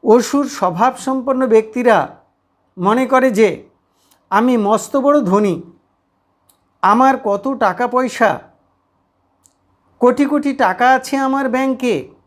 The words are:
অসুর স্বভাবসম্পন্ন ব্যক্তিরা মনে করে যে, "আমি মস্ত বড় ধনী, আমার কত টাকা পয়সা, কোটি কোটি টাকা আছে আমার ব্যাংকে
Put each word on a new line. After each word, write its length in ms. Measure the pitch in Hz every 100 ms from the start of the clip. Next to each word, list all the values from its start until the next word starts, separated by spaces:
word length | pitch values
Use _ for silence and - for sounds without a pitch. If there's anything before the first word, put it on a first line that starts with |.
অসুর 420 | - 233 226 277 285
স্বভাবসম্পন্ন 1000 | - 185 170 240 254 - 262 254 254 262
ব্যক্তিরা 600 | 226 220 247 240 202 135 - _ _ _ _ _ -
মনে 280 | 185 233 262
করে 260 | 262 262
যে, 380 | 202 214 151 - _ _ _ _ _ _
"আমি 280 | 196 240 247
মস্ত 400 | 202 214 - 277
বড় 240 | 269 294
ধনী, 400 | 214 196 208 170 - _ _ _ _ _ _ _ _ _ _ _
আমার 360 | 185 220 262 262
কত 300 | 208 202 269
টাকা 400 | 262 208 180 -
পয়সা, 520 | 247 254 - 220 147 - _ _ _ _ _ _ _ _ _ _ _ _ _ _ _
কোটি 260 | 240 233 285
কোটি 280 | 294 294
টাকা 360 | 277 220 185 247
আছে 280 | 262 254 277
আমার 320 | 269 269 262
ব্যাংকে 580 | 247 269 262 254 175 127 _